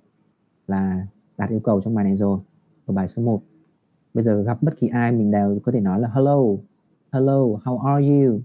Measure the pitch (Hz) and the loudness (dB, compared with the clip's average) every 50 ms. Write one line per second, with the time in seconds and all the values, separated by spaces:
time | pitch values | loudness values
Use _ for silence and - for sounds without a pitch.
0 | _ _ _ _ _ _ _ _ _ _ _ _ - - 98 95 95 95 92 92 | _ _ _ _ _ _ _ _ _ _ _ _ -8 -4 -2 -2 -2 -2 -2 -4
1 | 95 98 _ _ _ _ _ - 107 117 117 107 110 120 107 98 95 110 113 107 | -6 -8 _ _ _ _ _ -8 -6 -4 -4 -2 0 0 0 0 0 -2 -2 0
2 | 101 98 98 98 104 101 98 98 - _ _ _ _ _ _ _ - - 98 98 | 0 0 0 0 0 0 -2 -2 -6 _ _ _ _ _ _ _ -8 -6 -4 -4
3 | 92 87 - - 117 120 110 98 - _ _ _ _ _ _ _ _ _ _ _ | -4 -4 -4 -4 -2 -2 -2 -2 -4 _ _ _ _ _ _ _ _ _ _ _
4 | _ _ - 113 113 117 104 104 101 117 120 - 147 160 151 - 123 110 117 120 | _ _ -4 -2 0 2 2 0 0 -2 -2 0 -2 -2 -2 -2 -4 -2 0 0
5 | 117 120 120 113 107 104 104 104 101 101 101 101 - 123 127 117 101 95 90 104 | 0 0 0 0 2 2 2 2 2 0 -2 -2 -2 -2 -2 0 0 0 0 0
6 | 123 117 107 135 135 143 143 143 131 110 98 98 - _ _ _ _ _ _ _ | -2 0 0 0 2 2 4 2 2 2 0 -2 -6 _ _ _ _ _ _ _
7 | _ - - 131 131 135 139 135 135 117 107 110 - 127 127 113 - 135 139 143 | _ -6 -2 0 0 2 2 2 2 0 -2 -4 -4 -6 -6 -4 -2 0 0 2
8 | 139 143 143 143 135 127 110 104 127 | 2 4 4 4 4 2 2 0 -4